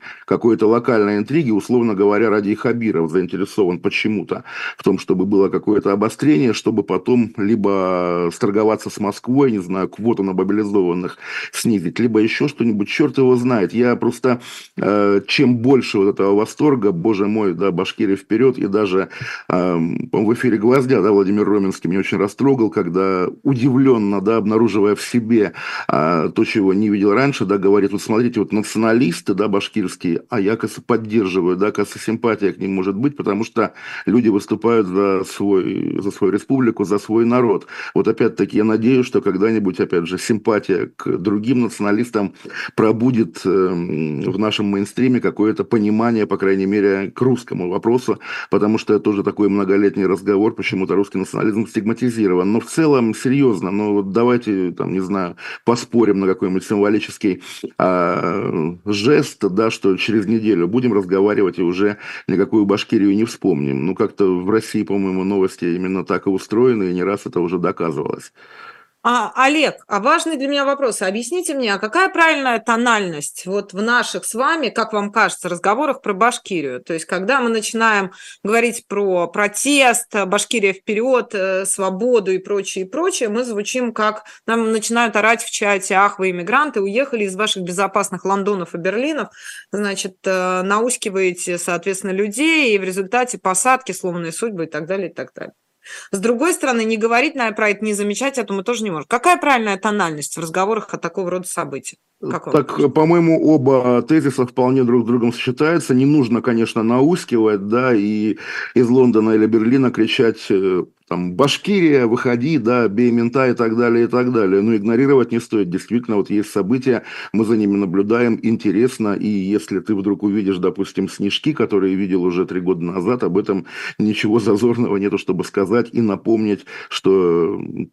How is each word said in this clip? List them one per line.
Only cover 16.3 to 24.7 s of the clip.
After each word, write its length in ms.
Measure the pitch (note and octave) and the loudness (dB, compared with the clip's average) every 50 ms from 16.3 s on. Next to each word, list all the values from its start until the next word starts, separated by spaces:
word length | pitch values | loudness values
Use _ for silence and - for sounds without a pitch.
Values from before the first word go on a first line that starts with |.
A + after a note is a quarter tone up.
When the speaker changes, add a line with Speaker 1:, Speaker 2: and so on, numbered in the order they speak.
| G2+ | 2
Speaker 1:
восторга, 580 | G#2 A2 - - - D3 D3+ C#3 A#2+ G2 G#2 F2+ | 2 0 -2 -2 0 2 2 2 2 2 0 0
боже 340 | E2 D#2+ A2+ G#2+ F#2 G2+ | 0 0 0 0 2 0
мой, 260 | G#2 G#2+ A2 G#2 F#2+ E2 | 0 0 0 0 0 0
да, 160 | E2+ G2 G2 | 0 0 0
Башкирия 460 | F2 F2 F#2 - - - A2 F#2+ G2 | 0 0 -2 -4 -2 -2 0 0 0
вперед, 420 | - - _ G#2 A2+ C3+ C3+ B2+ F2+ | -2 -2 _ 0 4 4 2 2 2
и 80 | F#2+ | -2
даже, 420 | G2 G2 G#2+ G#2+ F#2 F#2 F#2+ F#2 - - - - - - - - - | -2 0 0 0 2 2 0 0 -2 -6 -12 -12 -12 -12 -10 -6 -2
эм, 600 | - F2+ F2+ F2+ F2 E2+ E2 E2 - - - - | 0 0 2 2 0 0 0 -2 -2 -6 -6 -2
по-моему, 200 | - F2+ A2 G#2 | -2 0 2 2
в 40 | A#2+ | 0
эфире 220 | A#2+ - B2 G#2 G#2 | 0 2 0 0 2
"Гвоздя", 440 | G#2 A#2+ - - B2+ B2+ C3+ G#2 F2+ | 4 4 4 4 4 2 2 2 4
да, 80 | G#2+ G2+ | 4 4
Владимир 320 | G2+ G2 F#2+ G#2 G#2 G2+ | 4 4 4 2 2 2
Роменский 440 | G2 G#2 G#2 G2 F#2+ F#2 - - E2 | 2 2 2 0 0 -2 -4 -4 -2
меня 100 | F2+ G2 | -2 -2
очень 180 | F#2 - A2 F2+ | -2 -2 -2 -2
растрогал, 520 | - - - - B2+ C#3 C3+ B2 A2 G2+ | -2 -2 -2 0 2 2 2 2 2 0
когда 580 | - G#2 F#2 E2+ E2+ F#2 F#2+ F#2+ F#2+ F#2 F2+ - - - - | 0 -2 -2 0 0 0 0 2 2 0 0 -2 -4 -4 -2
удивленно, 800 | C#3 C#3 A#2 A#2+ C#3 B2 C3+ C3+ C3+ B2 A2 G#2 G2+ G2+ G2 | -2 0 2 2 2 2 4 4 4 4 4 2 0 0 0
да, 160 | F#2+ G#2+ A2+ A2+ | 0 2 0 2
обнаруживая 560 | G2 G#2+ G#2+ A2 A#2+ G#2+ | 2 2 2 2 2 2